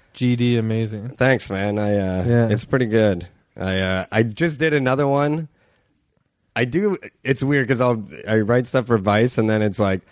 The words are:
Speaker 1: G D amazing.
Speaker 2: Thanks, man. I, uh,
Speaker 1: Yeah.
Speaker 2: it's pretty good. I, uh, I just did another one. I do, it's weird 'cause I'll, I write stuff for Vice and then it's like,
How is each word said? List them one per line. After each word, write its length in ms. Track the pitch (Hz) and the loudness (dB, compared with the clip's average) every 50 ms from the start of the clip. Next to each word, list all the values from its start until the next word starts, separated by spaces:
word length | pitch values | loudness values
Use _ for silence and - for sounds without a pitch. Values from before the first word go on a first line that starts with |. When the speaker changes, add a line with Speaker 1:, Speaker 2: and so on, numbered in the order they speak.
| _ _ _ | _ _ _
Speaker 1:
G 200 | - 123 123 123 | -2 0 0 2
D 220 | 120 120 120 120 | 2 2 2 2
amazing. 540 | 117 110 110 110 113 113 107 110 107 101 123 | 2 0 0 -2 -2 -2 -4 -6 -10 -12 -12
Speaker 2:
Thanks, 400 | - - 123 131 131 110 - - | -4 0 2 2 2 2 0 -4
man. 280 | 98 95 98 104 104 107 | -4 -2 -2 -2 0 0
I, 160 | 104 104 104 101 | 0 0 0 0
uh, 260 | 95 92 92 92 92 | 0 0 -2 -2 0
Speaker 1:
Yeah. 220 | 120 120 117 117 110 | 2 2 2 2 2
Speaker 2:
it's 160 | 104 107 - | 0 -2 -2
pretty 220 | - - 135 123 | -2 -2 -2 0
good. 420 | 110 107 113 107 104 95 87 85 - - _ _ _ _ | 0 2 2 2 2 0 -2 -6 -10 -18 _ _ _ _
I, 260 | - 95 95 95 95 | -8 -6 -4 -2 -2
uh, 260 | 95 92 95 92 92 - | 0 0 -2 -2 -4 -2
I 120 | - 110 117 | 0 0 0
just 360 | 117 104 - 160 170 151 127 | 0 -2 -2 -4 -4 -2 -2
did 140 | 156 160 147 | -2 0 0
another 340 | 143 131 127 131 135 147 | 0 0 0 0 0 0
one. 420 | 139 139 143 143 147 151 160 160 147 _ _ _ _ _ _ _ _ _ _ _ _ _ _ _ _ _ _ _ _ _ | 0 0 0 0 0 -2 -4 -6 -10 _ _ _ _ _ _ _ _ _ _ _ _ _ _ _ _ _ _ _ _ _
I 80 | 113 120 | -2 -2
do, 320 | 123 117 170 208 208 190 - - 95 - _ - | 0 0 0 0 0 -2 -4 -6 -14 -20 _ -4
it's 200 | 120 135 - 135 | -4 -2 -2 0
weird 260 | 135 147 143 131 110 | 0 0 0 2 0
'cause 120 | 131 117 | 0 2
I'll, 220 | 127 123 120 113 101 - 71 - - | 2 2 0 0 -4 -8 -14 -12 -4
I 120 | - 110 110 | 0 0 2
write 260 | 107 101 120 127 127 | 2 2 2 2 0
stuff 200 | 113 - 135 113 | 0 -2 -2 0
for 120 | 104 120 107 | 2 0 2
Vice 380 | 92 104 101 107 117 127 - - | 2 2 2 4 2 2 2 0
and 100 | 110 110 | 0 2
then 120 | 110 107 107 | 2 2 2
it's 160 | 107 92 110 | 0 0 0
like, 220 | 107 98 95 95 - _ | 0 0 0 -2 -4 _